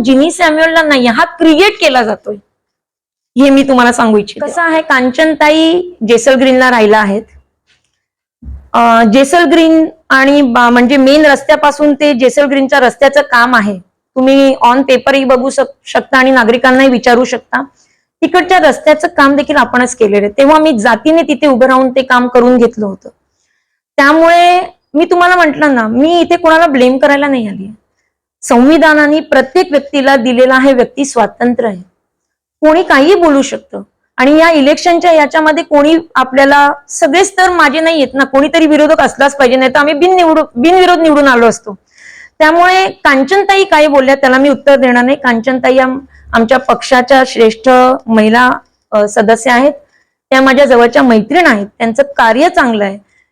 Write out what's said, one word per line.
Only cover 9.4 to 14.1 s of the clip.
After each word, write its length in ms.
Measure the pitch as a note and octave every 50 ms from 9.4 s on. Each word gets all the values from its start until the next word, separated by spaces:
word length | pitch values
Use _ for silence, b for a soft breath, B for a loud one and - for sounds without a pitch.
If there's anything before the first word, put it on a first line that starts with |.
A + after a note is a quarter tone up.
| E4+
ग्रीन 440 | C4+ E4+ E4+ D#4+ D#4+ D#4+ D#4+ D#4+ - - _ _ -
आणि 320 | C4 C4+ C4+ C#4 C#4+ D4
बा-, 280 | C#4 A#3+ A#3 B3 A#3+ A#3+
म्हणजे 260 | A#3+ A#3+ B3 A#3 C#4+
मेन 300 | C4+ C4 C4+ C#4+ D#4 D4+
रस्त्यापासून 680 | D4 C#4 C4+ - - D4+ D4+ D4+ C#4+ C#4 - D4 D4+ C#4
ते 180 | - D4+ D4
जेसल 320 | C#4+ A3+ C4 A#3+ B3 D4 C#4+
ग्रीनच्या 360 | C4 C#4+ C#4 C4+ C4 D4 C#4
रस्त्याचं 420 | B3+ A#3 - - C#4 C#4 C#4 D4
काम 340 | C#4 - B3 A#3 A#3+ B3+ B3+
आहे. 220 | A3+ G3+ G#3 G3 F3+ - _ _ _ _ _